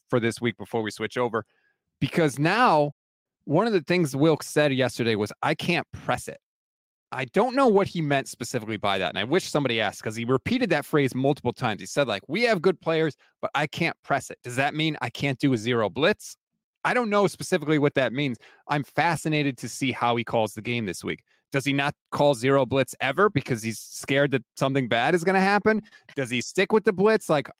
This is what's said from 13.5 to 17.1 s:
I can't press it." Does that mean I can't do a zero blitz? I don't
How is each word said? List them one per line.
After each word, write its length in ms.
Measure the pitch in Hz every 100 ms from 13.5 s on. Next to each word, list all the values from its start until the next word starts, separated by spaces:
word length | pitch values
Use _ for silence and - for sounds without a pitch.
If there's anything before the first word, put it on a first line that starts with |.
I 120 | 139 151
can't 340 | - 165 -
press 280 | - 139 -
it." 80 | -
Does 140 | 123 123
that 180 | 143
mean 220 | 151 160 147
I 100 | 113
can't 280 | - 143 131
do 140 | 143
a 40 | 120
zero 320 | 113 117 104
blitz? 480 | 101 170 214 - - _ _ _ _
I 100 | 151
don't 160 | 226 226